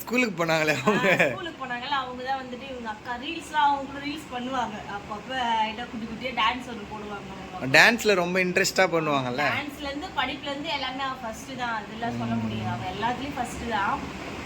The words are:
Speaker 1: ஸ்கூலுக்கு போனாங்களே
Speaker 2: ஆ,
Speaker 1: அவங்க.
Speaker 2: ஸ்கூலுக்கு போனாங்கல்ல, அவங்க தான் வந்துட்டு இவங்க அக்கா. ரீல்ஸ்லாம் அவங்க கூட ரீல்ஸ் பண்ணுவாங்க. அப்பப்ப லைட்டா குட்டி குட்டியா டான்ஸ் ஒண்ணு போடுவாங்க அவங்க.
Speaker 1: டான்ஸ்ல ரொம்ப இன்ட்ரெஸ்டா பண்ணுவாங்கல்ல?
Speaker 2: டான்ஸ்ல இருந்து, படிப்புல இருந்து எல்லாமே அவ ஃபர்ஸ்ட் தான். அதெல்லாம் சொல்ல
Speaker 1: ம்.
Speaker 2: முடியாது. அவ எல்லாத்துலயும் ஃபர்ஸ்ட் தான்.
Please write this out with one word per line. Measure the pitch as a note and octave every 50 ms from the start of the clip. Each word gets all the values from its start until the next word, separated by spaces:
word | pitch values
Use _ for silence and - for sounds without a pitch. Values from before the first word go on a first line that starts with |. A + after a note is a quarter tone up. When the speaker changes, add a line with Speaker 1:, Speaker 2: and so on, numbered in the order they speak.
Speaker 1:
ஸ்கூலுக்கு | - - A3 B3 B3+ A3+ F#3 D#3+
போனாங்களே | E3+ E3 D#3+ D#3+ D#3 D3+ D3+
Speaker 2:
ஆ, | C3 C3
Speaker 1:
அவங்க. | G#3 G#3+ F3+ - G3 F3 D3 E3+ C#3+
Speaker 2:
ஸ்கூலுக்கு | A#2+ A#2 - E4 - - C4
போனாங்கல்ல, | B3 B3 A#3+ B3 C4+ D4 C4+ B3+
அவங்க | B3+ B3 B3 B3+
தான் | C4 C4+ C4+
வந்துட்டு | B3+ B3 B3 A#3 B3+ C4+
இவங்க | C4 B3 A#3 A3+
அக்கா. | G#3+ G#3 - B3+ A#3+ A#3+ B3+
ரீல்ஸ்லாம் | D#4 E4 E4 D4+ - D4 D4+ D4 C#4+
அவங்க | C#4+ C#4 C#4 C4+
கூட | C#4 C#4 C#4
ரீல்ஸ் | C#4+ D4 D#4+ - - C4
பண்ணுவாங்க. | B3 A#3+ B3+ C4+ B3+ A#3 G#3 G#3 G3+ - - G3+
அப்பப்ப | G#3 G#3 - G#3+ G3+ - A#3+ C4 C4 B3 A#3 A3+ A3+
லைட்டா | A3 A3 A3 A3+ A#3+ A#3+
குட்டி | - A3+ G#3+ A3
குட்டியா | A3 - A#3 C4 B3 A#3
டான்ஸ் | G#3+ A3+ B3+ B3+ B3 B3+
ஒண்ணு | A#3 G#3 G3+ G3+ G#3+
போடுவாங்க | G#3 G#3 G#3 G3+ G3+ G3 - - - - - -
அவங்க. | - B2+ C3 C3+ D#3
Speaker 1:
டான்ஸ்ல | E3+ G#3 A#3 A3 - G#3+ G3+
ரொம்ப | F3+ F3 F3 F3+ F#3+
இன்ட்ரெஸ்டா | F#3 F3+ F3 F#3+ F#3+ F#3 - - F#3+ F3+ D#3+
பண்ணுவாங்கல்ல? | E3 D#3+ D3+ C#3+ C#3 C3 B2 B2 C3 D3 C#3
Speaker 2:
டான்ஸ்ல | B2 B3+ D4 D4 - - C#4+ C#4
இருந்து, | C#4 D4 E4 F#4+ -
படிப்புல | C#4+ C4 C4 D#4 C4 - C#4+ C#4
இருந்து | C#4+ D4 E4
எல்லாமே | D4+ C#4 C4 B3+ C4 C4+ C#4
அவ | C4+ B3+ B3 -
ஃபர்ஸ்ட் | A3+ A3 A3 - - C4+ A#3+
தான். | B3 A#3 A3+ A3
அதெல்லாம் | G#3 G3 G#3 A3 A#3 A#2+ A#2+ A#2+
சொல்ல | A#2 A#2 A#2
Speaker 1:
ம். | A2+ A2
Speaker 2:
முடியாது. | A2 G#2+ A2 G#2+ G#2+ A#2
அவ | A#2+ - F#3 F#3
எல்லாத்துலயும் | G3 A3 A#3 B3 B3 C4 D4 B3+ C#4
ஃபர்ஸ்ட் | A#3+ A3 - - A#3+ A#3
தான். | A3 G3+ G3 G#3+ B3+ C#4 - - - - - - - - -